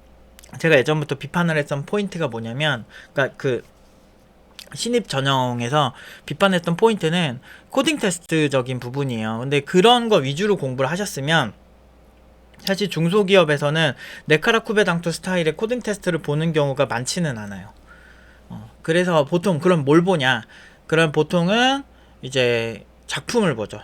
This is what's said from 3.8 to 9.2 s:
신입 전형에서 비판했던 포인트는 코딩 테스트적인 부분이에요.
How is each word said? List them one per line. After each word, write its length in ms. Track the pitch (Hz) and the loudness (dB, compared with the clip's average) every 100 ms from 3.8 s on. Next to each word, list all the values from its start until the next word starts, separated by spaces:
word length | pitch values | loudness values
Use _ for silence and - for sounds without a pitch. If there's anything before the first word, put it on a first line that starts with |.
| - _ _ _ _ _ _ - - | -20 _ _ _ _ _ _ -20 -16
신입 340 | - 233 240 - | -8 -2 -2 -2
전형에서 840 | 135 135 135 127 120 120 151 135 - - - - | -2 0 2 0 -2 0 0 0 -4 -18 -16 -10
비판했던 520 | 143 196 180 175 170 | 0 2 2 -2 2
포인트는 640 | 226 214 160 180 156 120 - - - | 2 2 -2 0 -2 -6 -14 -20 -6
코딩 300 | 269 311 302 | -2 0 0
테스트적인 800 | 202 170 - 160 147 131 123 127 | -2 -4 -2 0 2 0 -2 -6
부분이에요. 580 | 120 135 135 113 | -6 -4 -4 -2